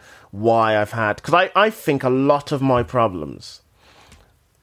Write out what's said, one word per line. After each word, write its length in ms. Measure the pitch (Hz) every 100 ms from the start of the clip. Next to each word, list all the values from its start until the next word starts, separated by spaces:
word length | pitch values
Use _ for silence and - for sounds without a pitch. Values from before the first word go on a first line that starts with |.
| - - -
why 460 | 98 113 113 110 107
I've 140 | 104
had, 320 | 117 107 104
'cause 100 | -
I, 180 | 175 196 190
I 140 | 220
think 340 | - - 135
a 60 | 131
lot 420 | 131 139 143 -
of 100 | 139
my 220 | 135 123
problems 800 | 120 127 113 90 73 50 - - _ _ _ _ - - _ _ _ _